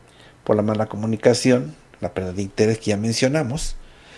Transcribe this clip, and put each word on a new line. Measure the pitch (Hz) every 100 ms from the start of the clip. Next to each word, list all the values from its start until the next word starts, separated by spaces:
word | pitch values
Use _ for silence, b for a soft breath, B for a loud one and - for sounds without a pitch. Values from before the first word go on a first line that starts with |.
| b b b b
por | - 107
la |
mala | 104 107 110
comunicación, | 104 110 107 123 117 127 123 147 - _ -
la | 90
pérdida | - 92
de | 90
interés | 98 - 110 110
que | 107
ya | 101
mencionamos, | 113 113 131 156 120 120 - - B B B